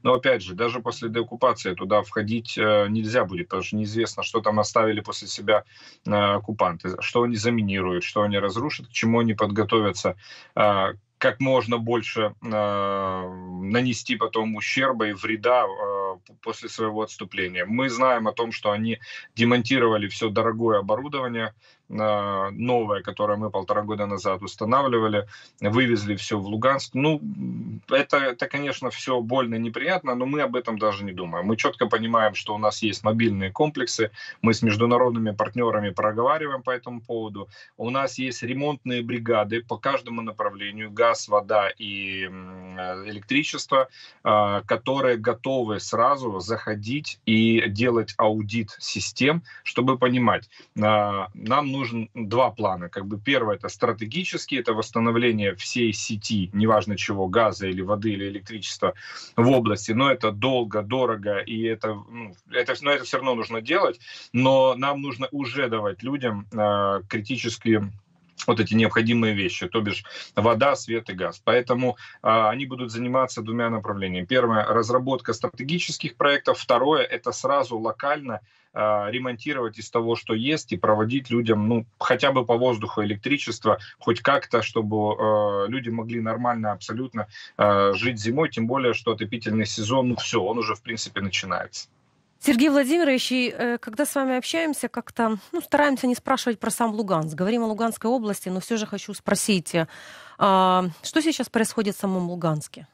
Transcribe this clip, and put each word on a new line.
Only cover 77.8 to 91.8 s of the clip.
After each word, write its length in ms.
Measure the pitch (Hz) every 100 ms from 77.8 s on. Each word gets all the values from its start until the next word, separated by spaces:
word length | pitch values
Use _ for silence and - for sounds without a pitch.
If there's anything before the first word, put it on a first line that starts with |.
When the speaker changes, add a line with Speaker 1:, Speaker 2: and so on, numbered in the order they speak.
| 110 107 139 151 135 104 _ _ _
Speaker 1:
а, 360 | - 107 104 101
ремонтировать 680 | 127 127 117 147 139 113 107
из 100 | 107
того, 240 | 120 117 117
что 200 | - 113
есть, 380 | 131 156 -
и 40 | -
проводить 540 | 110 107 110 135 131
людям, 360 | 117 113 104 107
ну, 160 | 117 113 _
хотя 320 | - 123 139
бы 140 | 131 117
по 120 | 117
воздуху 440 | 127 110 104 -
электричество, 720 | 104 101 123 143 - 110 - - - -
хоть 220 | - 120
как-то, 400 | 139 139 - 117
чтобы, 360 | 107 117 104 107
э, 720 | 107 107 107 107 104 101 101
люди 200 | 131 117
могли 320 | 113 113 120
нормально 500 | 110 110 123 117 107
абсолютно, 540 | 98 - 113 131 113 104 - - -
э, 360 | 104 101 101 98
жить 240 | 120 113
зимой, 300 | 107 135 156
тем 180 | - 113
более, 260 | 135 127
что 180 | 107 -
отопительный 540 | 107 107 117 110 110 107
сезон, 440 | - 107 131 123
ну, 60 | 117
всё, 280 | - 120
он 140 | 110 117
уже, 140 | 107 104
в 60 |
принципе, 400 | 120 113 - 101
начинается. 640 | 98 90 98 90 90 -